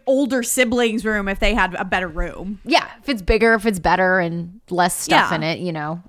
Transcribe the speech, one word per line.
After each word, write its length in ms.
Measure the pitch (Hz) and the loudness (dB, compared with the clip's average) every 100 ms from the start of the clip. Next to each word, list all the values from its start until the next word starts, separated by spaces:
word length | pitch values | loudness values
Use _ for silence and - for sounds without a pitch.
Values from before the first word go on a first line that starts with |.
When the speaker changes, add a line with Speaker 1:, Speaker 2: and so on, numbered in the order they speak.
| - | 0
Speaker 1:
older 380 | 269 269 262 | 2 2 0
sibling's 600 | 233 262 247 240 233 220 | 0 0 2 2 2 0
room 220 | 214 208 196 | -2 -2 -2
if 120 | 196 | 0
they 140 | 208 | 2
had 200 | 214 185 | 2 0
a 100 | 175 | -2
better 220 | 185 185 185 | -2 -2 -2
room. 540 | 165 170 - 185 196 | -4 -6 -6 -10 -10
Speaker 2:
Yeah, 220 | - - - - | 0 0 0 -6
if 60 | - | -6
it's 120 | 226 | -4
bigger, 320 | 175 220 226 | 0 4 4
if 120 | 226 226 | 4 2
it's 140 | 185 | 0
better 400 | 165 175 185 190 | 2 2 2 2
and 400 | 170 170 170 208 - | 0 -4 -8 -14 -4
less 260 | 180 180 - | 0 0 0
stuff 340 | - 285 180 | 0 2 2
Speaker 1:
Yeah. 40 | 160 | 0
Speaker 2:
in 60 | |
it, 160 | 156 165 | -4 -4
you 140 | 180 | -6
know, 280 | 160 151 170 | -6 -6 -8